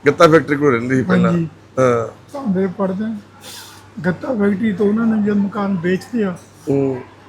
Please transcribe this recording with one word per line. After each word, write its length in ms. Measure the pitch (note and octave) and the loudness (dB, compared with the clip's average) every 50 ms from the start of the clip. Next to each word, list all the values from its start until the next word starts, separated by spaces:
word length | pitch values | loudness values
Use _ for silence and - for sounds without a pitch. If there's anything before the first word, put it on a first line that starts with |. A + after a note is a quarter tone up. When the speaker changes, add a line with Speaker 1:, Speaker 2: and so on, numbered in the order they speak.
| - C#3+ | 0 0
Speaker 1:
ਗੱਤਾ 200 | C#3 - F3 E3 | 4 6 6 6
ਫੈਕਟਰੀ 280 | D3+ D#3+ C3+ C3 C#3+ | 6 6 4 2 -2
ਕੋਲ 180 | C#3 D3 D3 B2 | 0 2 2 2
ਰਹਿੰਦੀ 220 | A2+ A#2 B2+ C3+ | 2 0 0 0
ਸੀ 80 | C3 A2+ | 0 2
ਪਹਿਲਾਂ। 280 | F2+ F#2 - F3 F3 | 2 2 2 2 2
Speaker 2:
ਹਾਂਜੀ। 160 | F3 E3+ E3 D#3 - - - - - - | 2 0 -2 -4 -8 -14 -20 -10 -2 2
Speaker 1:
ਹਾਂ। 280 | C3 B2+ A#2+ A#2 A2+ A2 - - - - - | 2 2 2 0 -2 -4 -8 -16 -20 -14 -12
Speaker 2:
ਧਾਂਦਰੇ 340 | C#4+ C#4 A3 F#3 F#3 F#3+ F#3+ | -8 -4 -2 0 0 0 -2
ਪੜ੍ਹਦੇ 380 | F3 - G3 F#3 F#3+ F#3+ G#3+ | -2 -4 -4 -4 -4 -4 -6
ਆ। 100 | A3+ A3+ G#3 G3+ - - - - - - - - - - - - - - - D3 | -6 -8 -10 -12 -16 -20 -20 -20 -20 -18 -18 -18 -20 -20 -20 -20 -20 -12 -6 -4
ਗੱਤਾ 220 | F3+ E3+ - - D4 | -4 -4 -4 -4 -6
ਫੈਕਟਰੀ 460 | C4 G#3+ G3+ G3+ G#3 F#3 A#3+ A3 G3+ | -2 0 0 0 0 0 -2 -2 0
ਤੋਂ 140 | F3 G#3+ G3+ | 0 0 0
ਉਹਨਾਂ 180 | G#3 A3 A#3 | 2 2 0
ਨੇ 180 | A3+ A3 G#3+ G#3 | 0 0 0 0
ਜਦ 140 | G#3 G#3 G3+ | 0 0 0
ਮਕਾਨ 400 | G3+ G3+ - A3 G3+ G3 G3 F3+ | 0 -2 -2 -4 -4 -2 -2 -2
ਵੇਚ 200 | D#3+ F3+ F#3 F#3 - - - | -2 -2 -2 -2 -4 -4 -4
ਦਿਆ, 220 | A#3+ G#3 G3 F3 D#3+ - - - - - - | -2 -2 -2 -4 -8 -12 -20 -20 -12 -4 -2
Speaker 1:
ਹੂੰ। 320 | C#3 C#3 C#3 C3+ C3 B2+ B2+ - - - - | 0 0 0 0 -2 -6 -10 -14 -20 -16 -8